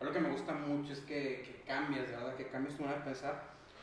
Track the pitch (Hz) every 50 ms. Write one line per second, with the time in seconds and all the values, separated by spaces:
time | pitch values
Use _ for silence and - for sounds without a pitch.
0 | 131 151 151 170 156 139 135 - - 165 151 147 147 143 143 143 143 143 135 -
1 | - - 147 143 135 131 123 - - - - - - - 139 147 147 147 139 127
2 | 127 123 120 120 127 131 - - 131 - - 131 139 147 147 151 147 139 143 143
3 | 139 139 131 - - - 190 190 - - - - - - - -